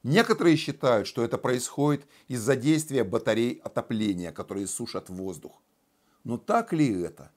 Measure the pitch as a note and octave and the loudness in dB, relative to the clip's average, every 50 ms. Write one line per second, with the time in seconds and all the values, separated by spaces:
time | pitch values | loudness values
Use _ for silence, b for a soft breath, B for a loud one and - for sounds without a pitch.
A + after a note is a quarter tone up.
0 | - B2 D3 G#3+ A3+ - A3 - - E3+ D#3 C#3+ - - C3+ - - C3 A#2+ G#2+ | 0 4 4 4 4 4 2 4 6 4 4 4 2 -6 -6 0 2 4 4 4
1 | F#2+ - - - A#2 A#2 B2+ A#2+ - B2+ B2+ B2 A#2+ - - D3 C#3+ D3 D3 C#3+ | 2 -2 -2 -2 -2 -2 -2 -2 0 -2 -2 -2 -4 -6 -2 0 0 2 0 0
2 | - b b b b b C3 A#2+ G#2+ B2 C3+ A#2+ A#2 D3 D#3+ D#3 D3+ - C#3 C3 | -4 b b b b b -6 -2 2 2 2 2 4 2 2 2 0 -2 0 0
3 | A2+ F#2+ A#2 A2+ - - A2 A2 A#2 B2 - - - - - B2 - - A#2+ G#2+ | 0 0 -2 -2 0 0 2 2 2 0 -2 -6 -12 -6 -6 -6 -4 -2 -2 -2
4 | A2 G#2 F#2+ F2 F2 E2 D#2+ - E2 - G2 G2 G2 F#2+ - - A#2 A2+ - F#2 | 0 0 -2 -2 -6 -8 -8 -10 -10 -8 -6 -6 -6 -6 -6 -8 -8 -8 -8 -10
5 | - - F#2 F#2 F#2+ F#2+ F2 D2 - - - _ _ _ _ _ _ _ _ _ | -10 -8 -12 -8 -8 -8 -10 -10 -16 -20 -20 _ _ _ _ _ _ _ _ _
6 | _ _ _ _ _ A#2 A#2 A#2 _ - G#3+ A#3 A3+ - F3 D#3 D3+ B2+ G2+ F2+ | _ _ _ _ _ -8 -8 -6 _ 0 0 0 0 0 2 2 2 2 2 -2
7 | E2+ D#2+ D2+ - C#2 - _ | -4 -6 -8 -14 -20 -20 _